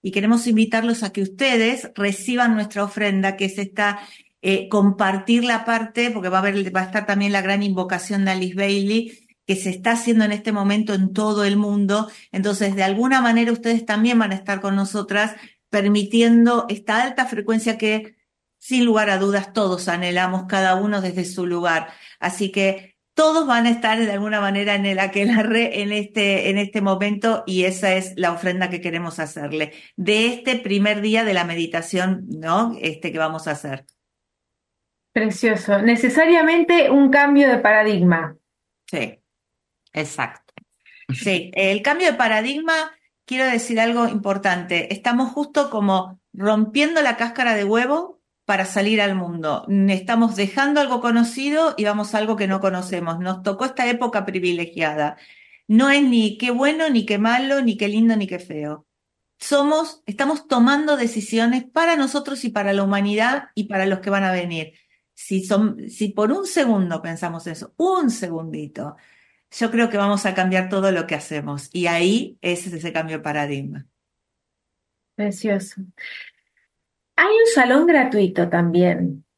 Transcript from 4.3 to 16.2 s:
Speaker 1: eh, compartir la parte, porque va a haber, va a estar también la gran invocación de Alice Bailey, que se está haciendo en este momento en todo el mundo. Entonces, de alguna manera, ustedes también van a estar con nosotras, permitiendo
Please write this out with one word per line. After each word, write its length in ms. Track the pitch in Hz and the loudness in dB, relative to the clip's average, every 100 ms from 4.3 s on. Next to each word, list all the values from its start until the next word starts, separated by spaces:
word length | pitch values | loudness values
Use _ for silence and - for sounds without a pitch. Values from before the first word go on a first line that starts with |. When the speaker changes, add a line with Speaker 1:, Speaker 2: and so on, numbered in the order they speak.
| _ | _
Speaker 1:
eh, 260 | 185 190 196 | -2 -2 0
compartir 760 | 208 196 190 196 196 190 240 | 4 4 4 0 0 2 2
la 200 | 240 226 | 2 0
parte, 460 | 233 226 220 - 240 | 0 -2 -2 -4 -4
porque 180 | 220 180 | -2 -2
va 80 | 190 | 0
a 20 | |
haber, 340 | 196 196 185 | 0 -2 -2
va 60 | 185 | -4
a 40 | |
estar 200 | 185 208 | -2 -4
también 280 | 202 202 202 | -2 0 0
la 100 | 202 | 0
gran 200 | 190 196 | 0 0
invocación 640 | 202 185 185 180 180 202 | 0 -2 -2 -4 -4 -2
de 60 | 196 | 0
Alice 240 | 185 185 | 0 -4
Bailey, 720 | 185 196 202 196 226 233 - _ _ - | -2 0 0 0 0 -2 -14 _ _ -4
que 100 | 190 | -4
se 140 | 190 | -4
está 200 | 180 233 | -2 -2
haciendo 320 | 233 233 226 | 0 2 2
en 80 | 214 | 2
este 200 | 208 220 | -2 -4
momento 420 | 208 196 208 214 | -2 0 0 0
en 180 | 196 190 | 0 0
todo 320 | 190 214 208 | 0 0 0
el 120 | 202 202 | 2 2
mundo. 520 | 208 208 196 208 214 - - | 0 0 0 0 -2 -10 -10
Entonces, 460 | 190 196 190 202 196 | -4 -2 0 -2 0
de 80 | |
alguna 360 | 190 196 254 269 | 0 0 2 4
manera, 300 | 240 226 233 | 4 2 2
ustedes 320 | 226 233 226 | 0 0 -2
también 340 | 226 214 226 233 | 0 2 4 4
van 120 | 208 | 2
a 60 | 190 | -4
estar 240 | 196 196 | -6 -4
con 160 | 196 196 | -2 -2
nosotras, 580 | 196 208 202 202 214 - - _ _ | -2 -4 -2 0 -2 -4 -20 _ _
permitiendo 960 | 208 202 208 202 233 | 0 2 2 2 4